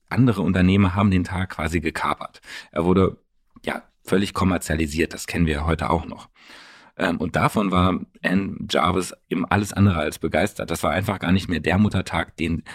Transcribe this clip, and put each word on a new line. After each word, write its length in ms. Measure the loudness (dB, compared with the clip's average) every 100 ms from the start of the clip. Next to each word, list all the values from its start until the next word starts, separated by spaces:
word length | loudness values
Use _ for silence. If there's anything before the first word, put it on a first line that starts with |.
| -4
andere 340 | 2 4 2
Unternehmer 500 | 0 4 4 4 4
haben 160 | 2 2
den 140 | 2
Tag 260 | 0 -4 -6
quasi 320 | -6 -4 -2
gekapert. 580 | -2 -2 -4 -4 -8 -18 -18 -18 -8
Er 140 | -2 2
wurde, 320 | 4 2 0 _ _ _ -12
ja, 180 | -8 -8 -10 _
völlig 320 | -2 0 0 0
kommerzialisiert, 760 | 0 0 -2 -2 -2 -2 -2
das 140 | -4 -6
kennen 220 | 0 0
wir 180 | 0 0
heute 240 | -2 0
auch 160 | -2 -2
noch. 240 | -14 -18 _ -20 -20 -20 -20 -16 -4
Ähm, 220 | -2 -2
und 180 | -2 0
davon 360 | 0 0 0
war 280 | 2 2 0 -6 _
Anne 340 | -2 0 -2 -6 -2
Jarvis 460 | 0 2 2 -2 -8 -6
eben 180 | -4 0
alles 280 | 0 0
andere 240 | 4 4 4
als 220 | -2 -4
begeistert. 500 | -2 0 0 -4 -6
Das 140 | -2
war 80 | -2
einfach 260 | 0 -2 -2
gar 140 | 0
nicht 180 | 0 0
mehr 100 | -2
der 200 | 0 2
Muttertag, 580 | 2 0 -2 -4 -4 -4
den 260 | -4 -4 -6